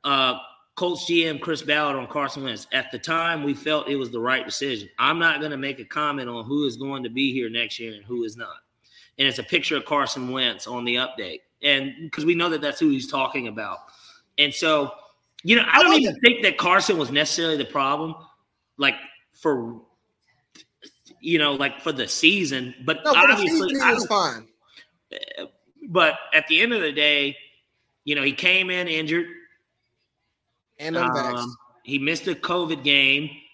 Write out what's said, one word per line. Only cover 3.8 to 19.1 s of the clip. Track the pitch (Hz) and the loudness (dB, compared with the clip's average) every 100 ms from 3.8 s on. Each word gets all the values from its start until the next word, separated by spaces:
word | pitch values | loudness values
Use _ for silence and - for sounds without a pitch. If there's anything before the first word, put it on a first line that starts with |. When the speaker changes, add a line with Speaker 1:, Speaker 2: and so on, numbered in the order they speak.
| - | -2
Speaker 1:
it | |
was | 139 123 | -4 -4
the | 120 | -4
right | 120 131 | -2 -2
decision. | 110 - 139 117 101 - | -2 -6 -4 -6 -8 0
I'm | 131 165 | 0 2
not | 165 147 | 2 0
gonna | 151 139 | -4 -6
make | 139 139 | -6 -8
a | |
comment | 110 151 151 139 123 | -10 -4 -2 -4 -6
on | 120 | -8
who | 113 147 | -4 -2
is | 143 113 | -2 -4
going | 135 139 | -8 -8
to | 123 | -6
be | 123 139 | -2 0
here | 127 117 | 0 -4
next | 117 113 - | -4 -4 -6
year | 113 | -12
and | 107 | -14
who | 101 120 | -8 -6
is | 113 110 | -6 -8
not." | 107 82 _ _ _ - - - | -14 -16 _ _ _ -20 -20 -2
And | 139 | -2
it's | 131 | -2
a | |
picture | - 175 - | -2 -2 0
of | 147 | -4
Carson | - 147 135 135 123 | -2 -2 -2 -4 -6
Wentz | 131 127 113 | -2 -2 -2
on | 113 123 | -8 -6
the | 120 | -2
update. | 123 127 - 92 80 _ _ | -2 -2 -6 -10 -12 _ _
And | 143 139 135 127 160 | 0 2 0 -10 -12
'cause | - | -2
we | 156 | 0
know | 170 175 | 0 0
that | 156 | -2
that's | 143 139 | -4 0
who | 160 | 2
he's | 135 127 | 0 -2
talking | 139 131 139 117 | -2 0 0 -6
about. | 107 104 90 - - - - _ - | -8 -8 -10 -14 -20 -20 -20 _ 2
And | 147 | 2
so, | - 160 151 139 - - _ _ - | 4 2 2 0 -8 -20 _ _ -10
you | 170 | 4
know, | 233 - | 4 6
I | - | 6
don't | 311 | 8
Speaker 2:
I | |
like | 320 | 6
Speaker 1:
even | 226 | 4
Speaker 2:
it. | - | 4
Speaker 1:
think | 240 233 | 4 6
that | 202 - | 2 2
Carson | 175 190 190 175 | 4 4 4 0
was | 127 | 2
necessarily | 143 151 - 165 151 | 0 0 0 0 -2
the | |
problem, | 135 143 135 151 160 160 - _ _ _ _ - | -2 -2 0 -2 -4 -10 -18 _ _ _ _ 0
like, | 139 - - | 0 0 -16